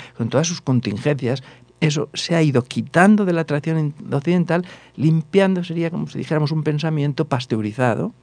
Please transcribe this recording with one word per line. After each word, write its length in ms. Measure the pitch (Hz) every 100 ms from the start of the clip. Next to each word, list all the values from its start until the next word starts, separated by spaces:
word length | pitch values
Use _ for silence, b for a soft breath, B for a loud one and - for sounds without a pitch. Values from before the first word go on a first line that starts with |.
| B -
con 120 | 113
todas 180 | 123 165
sus 140 | 170
contingencias, 800 | - 127 110 104 147 139 127 131 B B - _
eso 300 | 156 147 -
se 220 | - - 165
ha 60 |
ido 200 | 156 127
quitando 640 | 120 - 110 165 196 214
de 80 | 190
la 120 | 170
tradición 340 | 156 147 160 160
in-, 160 | 151 147 -
occidental, 540 | 143 170 180 165 165 180 B B -
limpiando, 680 | 151 160 156 196 190 180
sería 260 | 175 165 165
como 180 | 165 156
si 100 | -
dijéramos 340 | 131 156 147
un 100 | 156
pensamiento 640 | 151 147 160 156 143 139 151
pasteurizado, 880 | 127 - 110 107 107 127 110 190 -